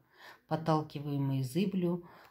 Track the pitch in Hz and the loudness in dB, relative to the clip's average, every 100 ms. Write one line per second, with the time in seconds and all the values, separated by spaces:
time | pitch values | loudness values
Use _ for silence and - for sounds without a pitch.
0 | _ - - - - 156 165 156 156 147 | _ -20 -20 -18 -4 -2 2 2 2 -6
1 | 147 143 139 135 131 156 202 190 175 175 | -4 0 0 0 0 0 0 2 0 0
2 | - - - | -4 -20 -20